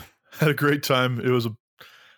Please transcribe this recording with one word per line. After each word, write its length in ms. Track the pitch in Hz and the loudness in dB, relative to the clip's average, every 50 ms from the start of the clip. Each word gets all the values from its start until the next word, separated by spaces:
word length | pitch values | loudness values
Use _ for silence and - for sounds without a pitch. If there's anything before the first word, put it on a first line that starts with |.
| - - _ _ _ _ - - | -10 -18 _ _ _ _ -4 -2
had 100 | 151 156 | 0 0
a 60 | 139 | 0
great 280 | - 147 143 151 147 | 2 2 0 0 0
time. 360 | - - 139 127 127 127 127 117 | 0 0 0 2 2 0 -2 -2
It 120 | - 127 | 0 0
was 160 | 123 123 117 | 0 0 0
a, 100 | 117 110 - _ _ _ - - - - - - - _ | -2 -6 -10 _ _ _ -20 -20 -20 -20 -20 -20 -20 _